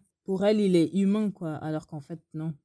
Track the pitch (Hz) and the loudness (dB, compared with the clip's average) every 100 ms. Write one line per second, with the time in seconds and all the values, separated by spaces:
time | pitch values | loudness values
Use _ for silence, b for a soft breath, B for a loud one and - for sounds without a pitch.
0 | - _ - 190 202 220 202 175 156 190 | -10 _ -6 0 2 2 4 4 4 2
1 | 196 214 208 - 165 151 156 156 - 156 | 2 2 -2 -4 -8 -6 -6 -6 -8 -14
2 | - 165 _ 156 160 143 | -12 -16 _ -10 -8 -10